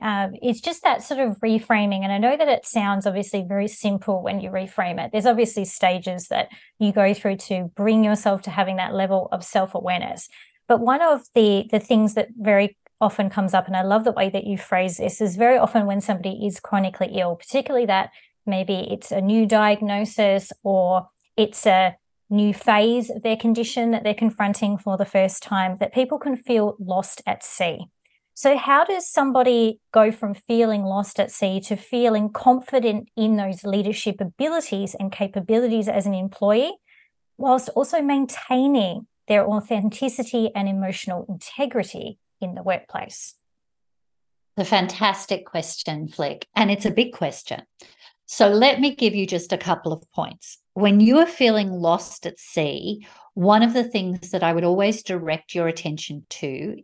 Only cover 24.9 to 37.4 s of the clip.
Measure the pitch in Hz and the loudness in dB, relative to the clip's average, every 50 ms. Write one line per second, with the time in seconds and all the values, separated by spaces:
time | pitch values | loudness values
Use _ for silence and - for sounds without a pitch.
24.9 | 190 190 202 190 - 196 190 190 190 - - - 208 190 185 185 185 190 202 - | -2 -2 -2 0 2 2 2 2 0 -2 -4 -2 -2 0 0 -2 -2 -2 -4 -2
25.9 | - 247 254 254 302 285 - 294 262 240 - - 247 226 208 208 - - 202 180 | 0 0 0 0 -2 -4 -4 -4 -4 -4 -2 0 0 2 2 0 -2 -6 -6 -4
26.9 | 185 185 185 - - - - - 202 - - - - - 190 170 - - 175 - | -2 0 0 0 -2 -2 -2 -6 -4 -2 0 0 0 0 0 -2 -4 -6 -10 -16
27.9 | _ _ _ _ _ _ _ _ _ - - 269 285 262 - 277 277 285 330 339 | _ _ _ _ _ _ _ _ _ 0 2 2 2 2 2 4 4 4 4 4
28.9 | 392 370 330 - - - 277 269 254 262 254 254 247 233 226 220 220 - _ _ | 0 -2 -2 -2 0 0 0 2 4 4 4 4 4 4 2 2 0 -4 _ _
29.9 | - 220 214 214 226 226 - 208 202 - _ - 233 226 233 220 220 208 202 190 | 4 4 4 4 2 -2 -6 -8 -8 -8 _ -2 0 2 2 2 2 0 -2 -2
30.9 | 190 196 202 202 - - 196 - - - - 190 190 190 190 - 214 202 - - | -2 -2 -2 -2 -2 -2 -2 -2 -2 -2 -2 0 -2 -2 -4 -4 -6 -8 -6 -6
31.9 | - 240 240 233 220 208 208 214 214 - - 254 247 254 254 - - 262 226 233 | -2 0 2 2 2 2 0 -2 -4 0 4 4 4 4 2 -2 -2 0 0 0
32.9 | 214 214 - - _ - 220 220 220 208 202 190 190 180 - 202 196 202 202 202 | 0 -2 -6 -8 _ -2 0 0 0 0 0 -2 -6 -6 -4 -2 -2 -2 0 -2
33.9 | 214 - - 220 196 - 202 175 - - 269 311 320 330 311 - - 196 196 190 | -4 -4 -4 -4 -4 -4 -6 -6 -4 -4 -4 -2 -2 -2 -4 -4 -4 -4 -4 -4
34.9 | - - 196 196 196 - 208 196 196 202 180 - 220 226 247 240 226 226 208 208 | -6 -6 -6 -6 -6 -6 -6 -6 -6 -6 -2 0 0 2 2 2 0 0 -2 -2
35.9 | - 202 190 202 196 185 185 196 190 - 208 202 208 226 269 330 - - _ _ | -2 -2 -2 -2 -2 -2 -4 -6 -6 -2 0 2 2 2 2 0 -4 -10 _ _
36.9 | _ _ _ _ _ _ _ _ _ - | _ _ _ _ _ _ _ _ _ -4